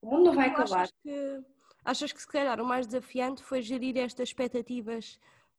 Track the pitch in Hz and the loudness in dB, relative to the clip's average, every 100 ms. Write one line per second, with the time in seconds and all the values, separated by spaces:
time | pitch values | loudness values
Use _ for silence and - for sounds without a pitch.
0 | 220 285 359 277 269 294 214 185 185 _ | 2 8 8 8 4 2 2 2 0 _
1 | 294 285 277 269 262 _ _ _ - 262 | -10 -6 -6 -8 -14 _ _ _ -4 -4
2 | 294 - - 294 277 220 240 247 247 247 | -4 -8 -4 -2 0 0 -2 -2 -2 -6
3 | - 247 254 269 - 262 220 254 254 254 | -6 -4 -4 -4 -4 -4 -4 -4 -2 -2
4 | 247 - 247 - 247 247 233 247 214 226 | -4 -4 -8 -4 -4 -4 -6 -8 -6 -10
5 | 214 - _ _ _ | -10 -20 _ _ _